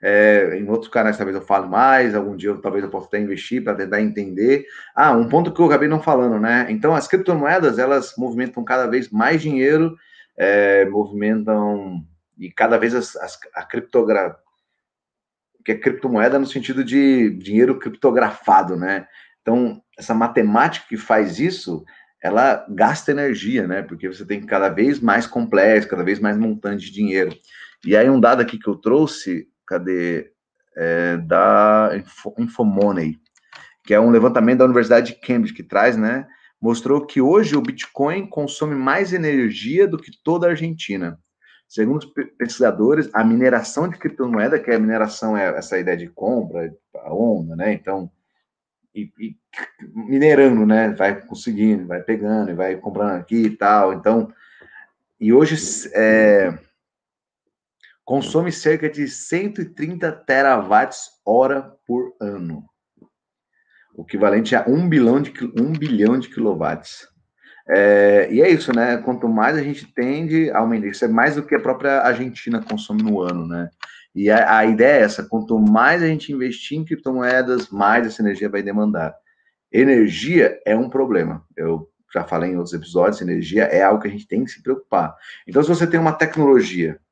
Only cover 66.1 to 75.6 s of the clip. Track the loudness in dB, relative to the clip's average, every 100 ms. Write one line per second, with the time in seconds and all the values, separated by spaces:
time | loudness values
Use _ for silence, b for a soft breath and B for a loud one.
66.1 | 0 -4 -4 -4 -2 -4 -6 -12 -20 -20
67.1 | _ _ _ b b 0 2 6 6 6
68.1 | 6 4 4 4 4 2 0 0 -2 -4
69.1 | -4 -2 0 0 0 -4 -8 -12 -6 -4
70.1 | -4 -2 -2 0 0 -2 -2 -4 -4 -2
71.1 | 2 0 0 -2 -2 -2 -4 -2 0 0
72.1 | -2 -6 -10 -6 -6 -6 -10 -6 -4 0
73.1 | 0 -2 -4 -6 -8 -10 _ B B B
74.1 | -4 2 4 4 4 4 4 4 6 4
75.1 | 0 -6 -6 -2 2